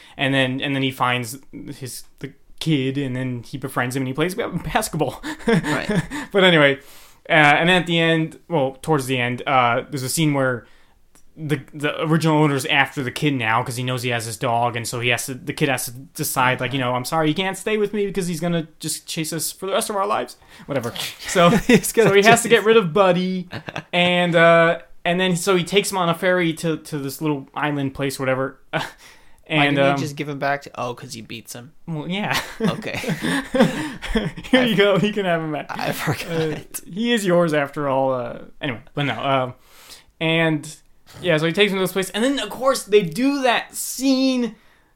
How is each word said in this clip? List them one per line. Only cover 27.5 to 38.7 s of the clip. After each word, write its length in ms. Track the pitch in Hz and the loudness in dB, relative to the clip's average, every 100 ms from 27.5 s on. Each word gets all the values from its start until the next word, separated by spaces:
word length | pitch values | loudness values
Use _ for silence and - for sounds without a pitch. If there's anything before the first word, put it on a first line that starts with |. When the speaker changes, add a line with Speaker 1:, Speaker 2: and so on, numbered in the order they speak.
Speaker 1:
island 400 | - 147 143 135 | -4 -2 -2 -4
place, 240 | 135 139 135 | -4 -4 -2
whatever. 400 | 131 131 131 - - | -2 -2 -4 -8 -8
<laughs> 100 | 156 - - - - - - - | -6 -6 -12 -20 -20 -20 -20 -4
And, 80 | 156 | 2
Speaker 2:
Why 40 | 143 | 2
didn't 80 | 139 139 | 4 2
Speaker 1:
um, 40 | 139 | 2
Speaker 2:
he 60 | |
just 140 | 139 143 | -4 -6
give 120 | 147 | -8
him 100 | 139 | -4
back 220 | 139 143 | -2 -4
to, 60 | - - | -6 -8
oh, 140 | 123 | -8
'cause 220 | 120 127 | -8 -14
he 80 | 113 | -14
beats 320 | 104 113 - | -12 -14 -14
him? 180 | 123 120 - - | -16 -18 -18 -10
Speaker 1:
Well, 200 | 156 147 | -8 -6
yeah. 320 | 190 214 131 - - | -4 -2 -4 -4 -2
Speaker 2:
Okay. 380 | 220 180 123 - | -2 -2 -6 -6
Speaker 1:
<laughs> 500 | 254 156 247 269 - 262 240 - 302 240 - 220 196 - - | -4 -4 -2 -4 0 2 4 2 -8 -8 -4 -2 -2 -8 -2
Here 140 | 254 | 0
you 120 | 247 185 | 2 2
go. 200 | 202 190 | 4 2
You 140 | 208 | 0
can 120 | 208 | -2
have 160 | 185 170 | -2 -2
him 120 | 156 | -4
back. 140 | 147 - | -8 -8
Speaker 2:
I 220 | - - | -6 -6
forgot. 380 | - - - - | -4 -4 -4 -4
Speaker 1:
Uh, 280 | 165 160 - - - | -4 -4 -6 -10 -16
he 280 | - 175 240 | -12 -4 0
is 120 | 240 | 0
yours 300 | 196 175 170 | 2 2 4
after 340 | 147 139 156 143 | 2 -2 -2 0
all. 240 | 135 135 | 0 0
Uh, 280 | 127 120 - - - | -2 -4 -10 -16 -8
anyway, 200 | 151 | -8